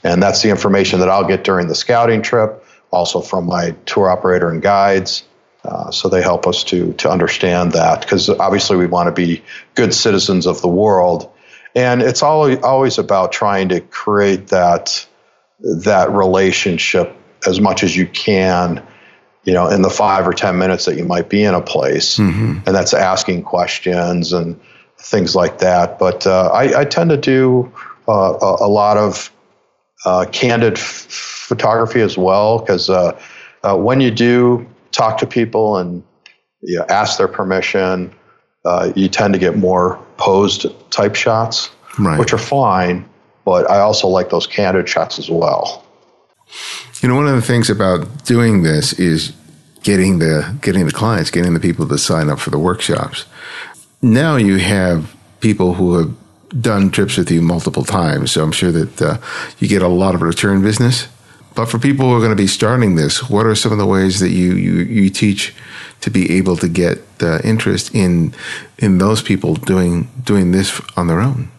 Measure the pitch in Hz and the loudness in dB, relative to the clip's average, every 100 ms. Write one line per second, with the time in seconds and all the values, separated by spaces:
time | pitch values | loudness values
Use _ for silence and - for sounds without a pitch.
0 | 90 87 98 92 113 95 104 98 95 92 | 0 2 2 2 0 0 2 2 2 2
1 | 92 95 90 95 101 92 87 78 - 120 | 2 2 2 0 0 0 0 -4 0 2
2 | 120 113 107 120 107 - - _ _ 90 | 4 2 0 0 0 -4 -20 _ _ -2
3 | 87 90 82 95 87 87 85 82 - - | 0 -4 -4 -4 -4 -4 -4 -6 -6 0
4 | 98 90 92 90 85 82 101 101 98 98 | 0 0 0 0 0 -2 2 2 4 2
5 | 95 - - _ _ _ - 90 - - | -2 -8 -10 _ _ _ -12 -10 -8 -4
6 | 95 92 92 87 - 87 - 90 87 82 | 0 2 2 0 0 -2 -2 -2 -2 -2
7 | - 85 85 - 92 87 87 82 80 78 | -2 0 0 0 0 0 0 2 2 0
8 | - 98 - 98 95 98 - 95 87 87 | 0 0 0 0 0 0 0 0 2 0
9 | 87 85 87 85 - - - - 113 - | 0 0 -2 -2 -8 -20 -10 -2 0 0
10 | 117 98 - 92 87 85 90 87 107 95 | 0 0 2 0 0 -2 0 2 2 4
11 | 90 85 - _ _ - - 123 123 123 | 2 0 -6 _ _ -20 -6 -2 0 2
12 | 123 139 147 156 147 127 123 135 131 - | 0 2 2 2 2 2 2 2 2 0
13 | 101 98 90 - 107 98 95 90 - - | 0 0 0 -2 -2 0 0 -2 -4 -8
14 | - 104 101 95 98 95 87 - - - | 0 2 2 0 0 2 4 2 -2 -8
15 | - _ _ _ _ _ - - 92 98 | -8 _ _ _ _ _ -6 -4 2 2
16 | 80 101 95 95 95 90 101 82 - 98 | 2 2 2 4 2 0 -2 -2 -2 -2
17 | 85 - _ _ - 92 101 - 95 85 | -2 -6 _ _ -2 2 2 2 -2 0
18 | 90 - - 98 92 90 90 82 - - | -2 -4 -2 0 2 0 -2 -4 -10 -20
19 | - _ _ _ 101 90 90 101 92 - | -20 _ _ _ -2 0 2 2 0 2
20 | 104 95 92 87 101 90 92 90 - - | 0 2 0 -2 -2 0 0 0 -2 -4
21 | 87 87 - 101 104 90 - 78 67 71 | -4 -4 -2 0 2 0 -2 -2 0 -2
22 | - - 104 87 113 90 - 95 90 - | -2 0 0 0 -2 -4 -2 0 0 0
23 | 92 92 - 87 - 87 87 - 90 87 | 2 0 -2 -4 -2 -2 -2 -4 -2 -2
24 | 87 87 82 90 82 82 _ _ _ _ | 0 -2 -2 -2 -4 -10 _ _ _ _
25 | - 107 85 95 85 - 92 90 87 - | -4 -2 0 0 0 0 0 2 0 0
26 | 92 87 98 92 90 107 131 - 143 - | -2 0 0 2 2 2 2 2 0 0
27 | 170 147 131 131 131 127 123 - - - | 2 2 2 2 4 2 -2 -10 -20 -10
28 | - 104 95 - 98 90 104 104 104 104 | -2 2 2 0 0 0 2 2 4 2
29 | 104 92 - _ _ _ _ _ _ _ | 2 -2 -12 _ _ _ _ _ _ _
30 | 92 92 90 - 127 120 117 - - - | -2 0 0 -2 0 2 2 0 -8 -14
31 | - - - - - 113 107 113 113 123 | -16 -14 -14 -16 -6 -2 0 2 0 0
32 | 104 - 92 95 107 113 113 95 - 95 | 0 0 2 2 2 0 0 -2 2 2
33 | 87 - - - - _ 101 98 101 135 | 0 -2 -14 -20 -20 _ -2 0 2 2
34 | 127 113 120 123 123 120 117 - _ - | 2 2 2 4 4 2 -4 -20 _ -2
35 | 113 107 107 123 113 110 110 101 87 87 | -2 0 -4 -2 -2 0 0 0 -4 -8
36 | - _ - _ _ _ - 85 80 98 | -14 _ -20 _ _ _ -6 -6 0 0
37 | 107 - - - 95 95 90 101 92 92 | 0 -2 -2 -2 -2 -2 -2 -2 -2 -2
38 | 90 - _ _ _ _ 87 90 90 98 | -6 -12 _ _ _ _ -2 0 0 0
39 | 98 - 104 98 90 82 92 92 90 - | 0 2 0 2 0 0 0 2 0 -2
40 | - - - 95 101 - - - - - | -14 -4 0 2 2 0 -6 -8 -10 -2
41 | 104 104 - 110 113 - - - - - | -2 0 0 0 -2 -4 -8 -14 -16 -2
42 | 98 78 113 104 - 139 120 92 90 90 | 0 2 0 -2 -2 0 2 2 0 -2
43 | - _ _ _ - 90 - 101 104 107 | -6 _ _ _ 0 2 4 4 4 2
44 | 95 92 90 85 - - 98 92 87 - | 2 0 0 -2 -4 -2 0 0 0 -2
45 | 80 - 78 82 - - - - - _ | -4 -6 -6 -2 0 -2 -4 -10 -20 _
46 | _ _ _ _ _ - - - - - | _ _ _ _ _ -16 -14 -14 -16 -4
47 | 127 127 147 131 113 123 110 107 98 90 | 0 2 2 0 0 0 2 0 2 0
48 | 85 127 - 120 117 104 82 78 71 - | -4 -12 0 2 4 4 2 0 -2 -2
49 | 90 80 - - - - _ _ - 101 | 0 0 -4 -12 -20 -20 _ _ 0 2
50 | 92 90 80 78 78 117 - 95 82 - | 2 2 2 0 -2 -4 -2 0 0 -2
51 | 110 107 82 - 87 82 90 80 78 73 | -2 0 -2 -2 0 0 0 -2 -2 -2
52 | - 85 76 - - 76 85 90 - 82 | -2 0 0 -2 -4 -2 -2 -2 -2 -4
53 | - - - - - - - - - _ | -4 -10 -16 -20 -18 -16 -18 -20 -20 _
54 | 127 117 160 143 101 95 90 101 92 85 | 2 2 2 2 2 2 2 0 0 0
55 | 76 - _ _ 110 104 90 90 90 87 | -4 -14 _ _ -2 0 0 0 0 2
56 | 78 - - _ _ 139 117 104 98 95 | 0 -4 -16 _ _ -4 -2 2 2 2
57 | 98 - 85 82 82 87 87 73 65 98 | 0 0 0 2 2 0 -2 -4 -2 0
58 | 82 73 69 - 78 78 90 82 78 - | 0 -2 -2 0 -2 0 0 0 -2 -2
59 | 80 78 - - - - - 101 90 90 | -2 -2 -8 -12 -12 -6 0 2 2 2
60 | 95 90 82 85 104 98 101 110 120 123 | 2 0 -2 0 0 2 2 2 0 0
61 | - - - - - - 117 117 135 143 | -4 -16 -20 -20 -12 -6 -4 -2 0 0
62 | 135 120 113 104 98 - 110 127 110 85 | 2 2 2 2 0 0 0 2 2 2
63 | 73 - 127 101 113 107 117 107 98 98 | 0 -2 -2 0 2 0 0 0 0 2
64 | 95 92 92 90 90 92 90 87 87 113 | 2 0 0 2 2 0 0 0 0 2
65 | 98 - 107 98 - - - - - - | 2 2 0 0 -6 -10 -20 -20 -20 -10
66 | - 107 90 92 95 85 90 82 85 - | -4 -2 0 2 2 0 -2 0 0 -2
67 | - - 85 82 - 110 98 95 - - | -8 -6 -2 -2 0 0 0 -2 -4 0
68 | 92 87 82 - - - - - 110 92 | 2 2 0 -4 -14 -14 -16 -2 2 2
69 | 95 110 - 95 87 80 - 92 87 85 | 2 0 0 -2 0 -4 0 0 2 -2
70 | - - - 101 90 92 98 - - - | -4 -8 -2 0 2 2 0 -6 -10 -4
71 | 85 82 120 127 - | -2 0 0 -2 -8